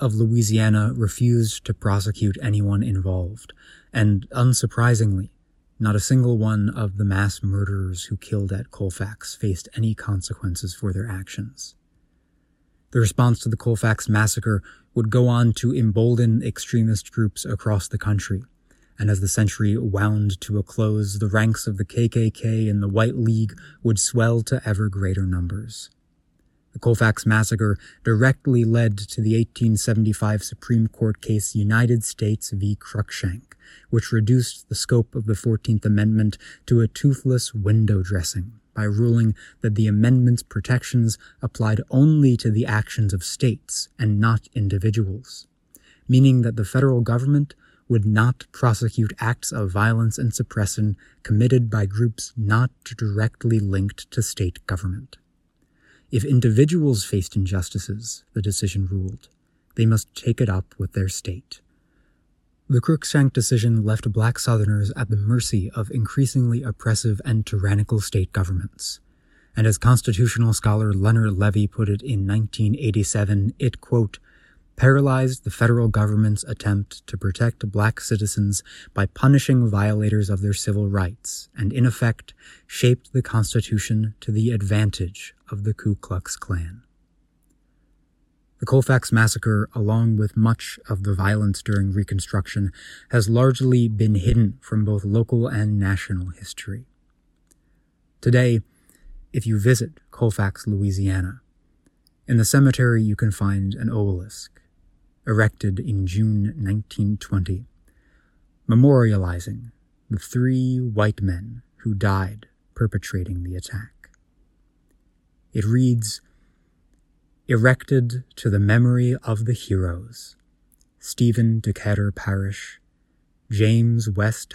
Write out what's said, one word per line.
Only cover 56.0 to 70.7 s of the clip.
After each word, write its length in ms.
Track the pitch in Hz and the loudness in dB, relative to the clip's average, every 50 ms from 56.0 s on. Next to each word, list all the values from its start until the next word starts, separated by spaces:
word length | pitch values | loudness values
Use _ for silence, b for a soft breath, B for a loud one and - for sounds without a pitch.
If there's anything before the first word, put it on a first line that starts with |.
| b b | b b
If 140 | - 120 - | -4 -4 0
individuals 800 | 147 139 123 120 120 107 113 143 151 170 180 151 143 127 104 - | 2 2 4 4 4 4 4 4 4 4 2 2 2 0 0 -2
faced 300 | - - 101 90 - - | -4 -4 -4 -4 -2 -4
injustices, 920 | 107 98 90 95 95 90 - - 101 - - 98 107 117 117 - - - _ _ | -4 -2 -2 -2 -4 -4 -4 -8 -8 -8 -8 -10 -10 -10 -12 -14 -16 -18 _ _
the 80 | 113 | -6
decision 460 | 98 104 98 - - 101 - 98 98 90 | -4 -4 -4 -2 -4 -4 -2 -4 -4 -2
ruled, 420 | 95 95 92 95 107 - - _ _ _ _ _ _ _ _ _ _ | -4 -4 -6 -6 -8 -12 -16 _ _ _ _ _ _ _ _ _ _
they 100 | - 113 | 0 2
must 280 | 113 110 107 - - _ | 2 2 2 0 -6 _
take 260 | - - 120 117 - | -6 -4 -4 -2 0
it 80 | 127 101 | 0 0
up 260 | 95 95 - - _ - | 0 -2 -4 -6 _ -8
with 160 | - 92 - | -8 -6 -4
their 160 | 98 95 95 | -4 -4 -4
state. 520 | - - - - 90 90 - _ - - _ _ _ _ _ _ _ _ _ _ _ _ _ _ _ _ _ _ _ _ _ - | -6 -8 -10 -10 -12 -12 -14 _ -20 -20 _ _ _ _ _ _ _ _ _ _ _ _ _ _ _ _ _ _ _ _ _ 0
The 140 | 139 123 | 0 0
Cruikshank 520 | - - 165 151 - - - 151 139 131 - | 2 2 0 0 -2 -2 2 2 2 2 2
decision 500 | 131 117 - 131 117 104 120 117 110 104 | 0 0 0 0 2 2 2 2 2 2
left 280 | 107 110 107 - 117 | 0 0 0 -2 -2
black 280 | 101 110 107 117 120 - | 0 0 0 0 0 -2
Southerners 520 | - - 117 110 104 101 104 104 101 98 - | -2 0 0 2 2 2 0 0 0 -2 -2
at 140 | - 127 98 | -4 -4 -2
the 80 | 107 101 | -2 -2
mercy 520 | 101 104 120 123 113 - - 104 92 107 | 0 0 0 0 0 0 -2 -2 -2 -4
of 200 | - 117 110 95 | -6 -6 -8 -4
increasingly 720 | - 127 110 - - - 139 123 - 135 123 120 117 120 139 | -4 -4 -4 -2 0 0 0 0 2 0 0 2 0 -2 -2
oppressive 580 | 117 110 - - 117 110 104 - 113 107 101 - | -6 -8 -4 -2 -2 -2 0 0 -2 -2 -2 -2
and 220 | - 113 110 107 | -2 -2 -2 -2
tyrannical 560 | - - 101 92 101 101 101 104 - 117 107 | -2 -2 -2 0 2 2 2 2 0 0 -2
state 320 | 98 - - 104 92 - - | -2 -2 -2 -2 -2 0 -2
governments. 640 | 101 95 87 95 90 - - - - - - - - b b b b b b b b b b b | -2 -2 -2 -2 -4 -6 -8 -12 -12 -12 -12 -12 -14 b b b b b b b b b b b
And 120 | - 110 110 | 0 2 2
as 100 | 104 - | 2 2
constitutional 760 | - 120 127 120 - - 110 92 123 117 - 117 117 113 110 | 4 4 4 4 4 0 0 2 0 0 2 2 2 2 2
scholar 380 | - - 113 | 2 2 2